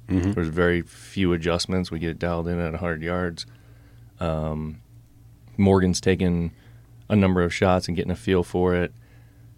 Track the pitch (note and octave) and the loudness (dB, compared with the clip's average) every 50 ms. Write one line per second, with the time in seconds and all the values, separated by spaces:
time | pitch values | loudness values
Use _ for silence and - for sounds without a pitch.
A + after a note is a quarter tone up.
0 | - - F#2+ F#2 F2 G2 G2+ - E2+ D#2+ D#2 F2 F2+ F2 F2 F2 E2 - - - | -8 -4 -2 0 0 0 -2 -2 -2 -2 0 0 2 2 2 0 -2 -6 -12 -20
1 | - - - G2+ F#2+ F2 F2 E2+ D#2+ F2 E2 F2 - - F#2 F#2 F2+ - E2 E2 | -20 -10 -4 -2 0 0 0 0 0 0 -2 -2 -2 -2 -2 -4 -4 -4 -6 -6
2 | E2 E2 D#2 - - F2 F2 E2+ E2 E2+ F2 F2 F2 E2 D#2+ E2 F2+ F2 E2 D#2 | -4 -6 -6 -4 -4 -4 -4 -4 -4 -4 -4 -4 -4 -4 -6 -6 -4 -6 -6 -6
3 | D#2+ E2 F2 F2+ F2+ F2+ E2+ - - - - - - - - - - - - - | -6 -4 -4 -4 -4 -6 -6 -10 -14 -18 -20 -20 -20 -20 -20 -20 -20 -20 -20 -20
4 | - - - - F2 E2 D#2+ D#2 D#2 D#2+ D#2 D#2 D#2 D#2 D#2 - - - - - | -20 -20 -12 -6 -4 -4 -4 -2 -4 -4 -6 -6 -8 -8 -10 -14 -18 -20 -20 -20
5 | - - - - - - - - - - - - G2+ G2 G2 F#2+ F#2 F#2 F2 - | -20 -20 -20 -20 -20 -20 -20 -20 -20 -10 -2 2 4 6 6 6 6 4 2 2
6 | - F#2 F#2 E2+ F#2 F2+ F2 E2+ E2+ E2+ - - - - - - - - - - | 2 0 2 2 2 0 0 0 -2 -4 -6 -10 -20 -20 -20 -20 -20 -20 -20 -14
7 | - - G#2+ G#2 G2 F#2+ F#2 F2+ F2 F2 - - G#2 F#2+ F2+ F#2 - - F2+ E2 | -4 0 2 4 4 4 4 2 2 0 0 2 2 4 4 2 2 -2 -4 -4
8 | - - F2+ - - - F#2+ F2+ F2 - - F2+ F2+ F2+ F2+ F2+ F2 - - - | -4 -4 -6 -4 0 0 2 2 2 0 0 0 2 2 2 2 0 -2 -6 -12
9 | - - - - - - - - - - - | -20 -20 -20 -20 -20 -20 -20 -20 -20 -20 -20